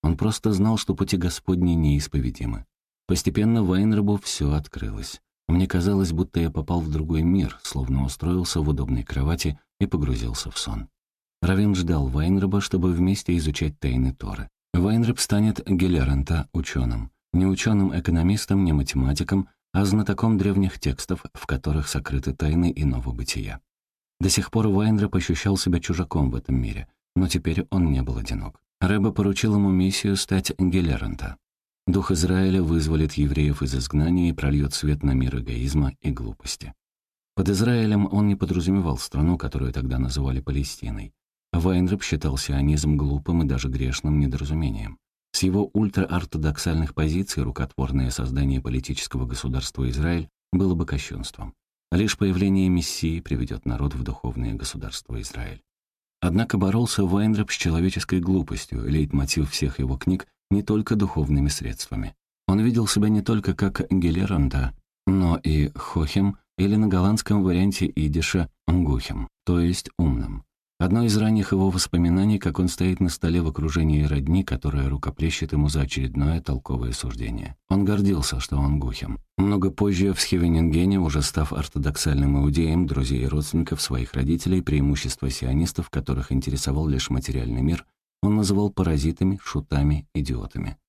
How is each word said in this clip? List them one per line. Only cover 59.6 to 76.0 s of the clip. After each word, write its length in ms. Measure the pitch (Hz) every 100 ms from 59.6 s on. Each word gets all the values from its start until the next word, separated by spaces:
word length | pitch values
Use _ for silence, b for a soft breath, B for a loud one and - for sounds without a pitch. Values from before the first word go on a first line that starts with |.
| 71 64
его 180 | 65 65
книг — 300 | - 92 - _ _
не 120 | 98
только 340 | 101 107 107 107
духовными 520 | 98 - 71 73 71
средствами. 640 | - 58 53 - 52 50 - _ _ -
Он 120 | 98
видел 260 | 113 117 107
себя 220 | 104 107
не 140 | 107
только 320 | 101 110 98
как 320 | - 98 - -
Гелеранда, 840 | 95 85 82 98 85 67 67 64 - _ _ -
но 320 | 95 90 85
и 320 | 78 78 71
Хохем, 640 | - - 87 76 101 98 98 _ -
или 180 | 98 107
на 120 | 107
голландском 540 | 92 95 110 - 104
варианте 480 | 92 87 98 95 90
идиша 540 | - 76 78 78 92 80 _ -
«нгухем», 640 | 90 78 64 - - 60 _
то 160 | - 87
есть 300 | 85 87 - -
«умным». 460 | 82 58 50 50 - _ _ _
Одно 260 | 90 110
из 120 | 117 107
ранних 360 | 110 107 95
его 180 | 95 95
воспоминаний, 680 | 90 - 85 85 90 101 104
как 200 | 90 76
он 100 | 90
стоит 320 | - 92 90
на 80 | 90
столе 320 | - 82 87
в 80 | 80
окружении 540 | 73 78 80 78 76
родни, 420 | 73 73 69 90
которая 460 | 95 - 73 71 67
рукоплещет 640 | 69 - - 80 - 76
ему 180 | 76 73
за 100 | 76
очередное 640 | 69 -